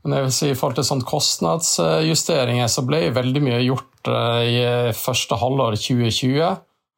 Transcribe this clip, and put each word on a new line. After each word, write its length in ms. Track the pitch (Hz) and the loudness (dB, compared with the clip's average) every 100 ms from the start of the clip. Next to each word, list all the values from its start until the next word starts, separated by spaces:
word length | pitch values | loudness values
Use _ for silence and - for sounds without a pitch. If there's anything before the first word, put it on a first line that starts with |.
| 147 | -2
men 120 | 139 | 0
jeg 40 | |
vil 80 | 131 | 0
si 180 | 123 147 | 0 0
i 40 | |
forhold 220 | 131 147 123 | 0 -2 -2
til 80 | |
sånn 160 | 131 135 | -2 -2
kostnadsjusteringer, 1700 | 123 151 - - 170 165 - - 165 160 160 156 - 156 120 123 120 | -2 -2 -2 -2 -2 0 -2 0 2 2 2 0 0 0 0 0 0
så 180 | - 127 | 0 0
ble 240 | 151 170 | 0 0
veldig 300 | 123 127 139 | 0 0 0
mye 240 | 139 120 | 0 2
gjort, 440 | 127 127 - _ 123 | 0 -2 -6 _ -4
eh, 340 | 120 117 117 | 0 0 0
i 480 | 120 120 120 120 120 | 2 2 2 2 0
første 440 | 113 - 117 - 110 | -2 -2 -2 -2 0
halvår 360 | 123 135 123 104 | 0 2 0 0
tjue 300 | - 123 117 | 0 2 2
tjue, 460 | 110 127 139 170 - _ _ _ | 0 0 2 0 -2 _ _ _